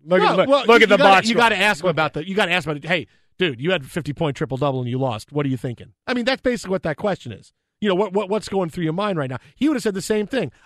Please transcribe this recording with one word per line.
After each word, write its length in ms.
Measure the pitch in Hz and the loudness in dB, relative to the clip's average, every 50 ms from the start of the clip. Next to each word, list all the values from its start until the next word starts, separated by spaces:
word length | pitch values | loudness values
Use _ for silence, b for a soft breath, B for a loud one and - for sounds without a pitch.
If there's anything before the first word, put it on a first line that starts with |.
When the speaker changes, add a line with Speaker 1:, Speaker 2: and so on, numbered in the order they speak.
| - | -4
Speaker 1:
Look 160 | 156 180 185 | 0 2 4
Speaker 2:
No, 80 | 208 - | 4 4
Speaker 1:
at, 80 | 220 | 4
look, 120 | 190 180 254 | 2 2 4
Speaker 2:
well, 160 | 277 277 240 | 4 2 6
Speaker 1:
look 140 | 202 233 233 | 6 6 8
Speaker 2:
you, 40 | 220 | 8
Speaker 1:
at 40 | 190 | 6
the 60 | 208 | 6
Speaker 2:
you 40 | 190 | 6
gotta, 40 | 196 | 8
Speaker 1:
box 260 | 196 190 185 208 220 | 8 8 6 6 2
Speaker 2:
you 60 | 226 | 2
Speaker 1:
score. 80 | - 233 | 4 4
Speaker 2:
gotta 140 | 226 214 185 | 4 4 2
ask 240 | 196 208 208 - 170 | 2 0 0 0 0
him 60 | 185 | -2
Speaker 1:
Look 60 | 160 | 0
Speaker 2:
about 200 | 156 156 147 - | 0 0 -2 -2
the, 120 | 151 156 | -6 -8
you 80 | 190 190 | -4 -2
gotta 180 | 208 208 170 175 | 0 0 0 0
ask 140 | 180 135 | -2 -2
him 100 | 156 151 | -4 -6
about, 120 | 147 143 156 | -6 -4 -4
"Hey, 180 | 185 165 113 - _ _ _ _ _ - | -4 -4 -4 -6 _ _ _ _ _ -4
dude, 220 | 180 160 127 113 | -2 -2 -2 -4
you 100 | 135 175 | -4 -2
had 120 | 190 170 131 | -2 -2 -4
a 40 | |
fifty-point 500 | - - 175 127 147 135 - 165 147 131 | -6 -8 -8 -6 -6 -6 -4 -4 -4 -4
triple-double 440 | - 156 113 135 127 147 143 131 131 | -4 -6 -6 -4 -2 -2 -2 -2 -2
and 100 | 123 120 | -4 -4
you 80 | 123 131 | -4 -4
lost. 340 | 135 131 110 107 - - 143 | -4 -4 -4 -6 -10 -8 -6
What 140 | 147 143 | -4 -2
are 20 | 135 | -2
you 80 | 131 | -4
thinking?" 380 | 120 - 131 117 - - - _ _ _ | -4 -6 -8 -10 -12 -16 -20 _ _ _
I 60 | - 254 | -6 -4
mean, 140 | 247 233 | -2 -2
that's 160 | 254 262 - - | -2 -2 -2 -2
basically 300 | 262 240 196 - 185 196 | -2 -4 -4 -4 -4 -6
what 100 | 185 - | -4 -4
that 160 | 165 151 - | -4 -6 -4
question 340 | - 208 180 - - 123 98 | -4 -4 -4 -4 -8 -14 -16
is. 200 | - - _ _ _ _ _ _ - | -16 -18 _ _ _ _ _ _ -6
You 80 | - 208 | -2 0
know, 60 | 185 | 0
what, 180 | 175 214 196 180 | 0 0 -2 -2
what, 160 | 208 208 185 | -4 -2 -2
what's 200 | 208 214 - - | -4 -4 -4 -4
going 220 | 196 196 180 165 | -4 -4 -4 -4
through 140 | - 180 170 | -4 -4 -4
your 100 | 156 156 | -4 -4
mind 240 | 185 208 208 190 160 | -2 -4 -4 -4 -4
right 100 | 139 127 | -4 -6
now? 80 | 131 120 b b b | -8 -10 b b b
He 140 | b 247 311 | b -2 0
would 60 | 302 | 0
have 80 | 240 - | 0 -2
said 120 | 220 185 | -4 -4
the 80 | 196 - | -4 -4
same 240 | - 220 214 214 | -2 -2 -2 -2
thing. 260 | - - 254 185 127 - _ _ | -4 -4 -4 -4 -4 -8 _ _